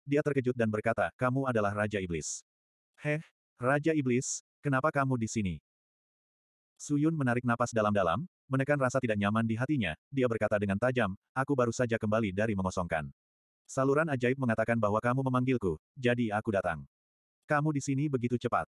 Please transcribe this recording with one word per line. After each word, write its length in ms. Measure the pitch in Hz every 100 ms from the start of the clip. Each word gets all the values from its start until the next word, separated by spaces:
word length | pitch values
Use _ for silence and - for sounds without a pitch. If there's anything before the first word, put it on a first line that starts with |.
dia 160 | - 143
terkejut 320 | 147 139 123 123
dan 160 | 110
berkata, 400 | 107 113 113 87 -
"Kamu 320 | 127 131 135
adalah 280 | 117 101 101
Raja 240 | 104 104
Iblis." 400 | 90 80 - - - _ _ _ _ _
"Heh, 200 | 147 151 - _ _ -
Raja 360 | 123 147 156 156
Iblis, 480 | 127 120 - - - _
kenapa 280 | 143 131 156
kamu 280 | 147 135 127
di 80 | 110
sini?" 280 | 117 95 78 - _ _ _ _ _ _ _ _ _ _ -
Su 240 | - 147
Yun 160 | 151 160
menarik 280 | 127 120
napas 280 | 123 117 117
dalam-dalam, 560 | 113 104 104 87 95 180 _ -
menekan 240 | 135 135 147
rasa 240 | 127 135
tidak 160 | 123 107
nyaman 320 | 101 110 113
di 80 | 110
hatinya, 400 | 131 147 90 78 _
dia 160 | 135 123
berkata 320 | 110 107 104
dengan 160 | 101 98
tajam, 400 | 127 123 104 95 _
"Aku 240 | 131 131 123
baru 160 | 117
saja 240 | 113 120 110
kembali 400 | 107 107 107 92
dari 160 | 113
mengosongkan. 560 | 98 92 95 85 80 71 - _ _ _ _
Saluran 480 | - - 135 139 160
ajaib 240 | 131 120 139
mengatakan 400 | 127 110 113 117
bahwa 240 | 104 107
kamu 240 | 120 131
memanggilku, 560 | 131 127 127 127 92 78 - -
jadi 400 | 123 120 113 104
aku 160 | 113
datang." 320 | 98 90 76 69 _ _ _ _ _ -
"Kamu 240 | 147 151
di 80 | 143
sini 320 | 139 135 151
begitu 240 | 131 120 120
cepat." 320 | 120 101 80